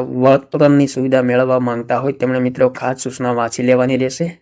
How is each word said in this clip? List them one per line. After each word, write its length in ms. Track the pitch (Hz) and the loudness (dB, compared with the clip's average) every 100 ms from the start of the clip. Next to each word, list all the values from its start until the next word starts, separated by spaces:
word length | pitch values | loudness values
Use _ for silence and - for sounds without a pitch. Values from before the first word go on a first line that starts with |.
| 127 127 | -4 0
વળતરની 720 | 131 139 - 147 147 143 139 | 4 4 0 2 4 4 2
સુવિધા 340 | 131 131 131 | 0 0 2
મેળવવા 380 | 123 123 131 127 | 2 2 2 0
માંગતા 380 | 123 117 117 123 | 0 -4 -4 -2
હોય 160 | 135 | -2
તેમણે 260 | 135 127 127 | -2 -2 0
મિત્રો 300 | 123 127 127 | -2 0 -2
ખાસ 280 | 127 123 131 | 0 -6 -6
સૂચના 360 | 127 - 123 | -8 -6 -4
વાંચી 300 | 120 113 - | -2 -4 -2
લેવાની 340 | 123 127 127 127 | 0 2 2 0
રહેશે. 300 | 131 - 170 - | -2 -4 -8 -8